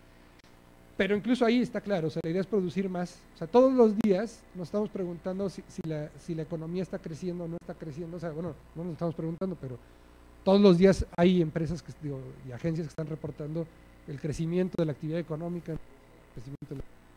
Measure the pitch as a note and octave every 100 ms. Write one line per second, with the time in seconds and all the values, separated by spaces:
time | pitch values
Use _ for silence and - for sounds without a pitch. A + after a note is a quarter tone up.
0 | - - - - - - - - - -
1 | F#3+ G#3 G3+ B3 A3+ B3 A#3 G#3 G3+ G3
2 | D#3 E3 E3 F3 F#3+ G#3+ F3+ F3 G3 F3+
3 | F3 - - - E3 A#3+ C4 B3+ A3+ G#3
4 | A3 F3+ G#3+ - - F3+ F3 G#3 G#3+ G3
5 | F3+ F3 F#3+ F#3+ G3 - - - D#3+ D#3
6 | D3+ - - D#3+ D3+ E3 D#3+ F3+ F3+ F#3+
7 | F3+ D#3+ F#3 F3 E3+ E3+ - E3+ D#3+ C#3
8 | E3+ F3 E3 D3+ F3 C3+ - - F3+ D#3
9 | E3+ D#3 D#3+ E3 F#3+ E3 C3+ B2 - -
10 | - - - - - G3 G3+ E3+ F#3+ F#3
11 | - - F3 F3+ D#3+ E3 D#3+ E3 - B2
12 | D3+ C3+ C3 C#3 C3+ A#2+ E3+ D#3+ D#3+ -
13 | D#3 D#3+ D#3 - D3 D#3+ E3 - - -
14 | - C#3+ D#3 C#3 E3 F3+ F#3 - D#3+ C#3+
15 | D#3 E3 E3 D3+ E3+ F3 E3 D#3 - -
16 | - - - - A#2 C#3 - C#3 - -
17 | -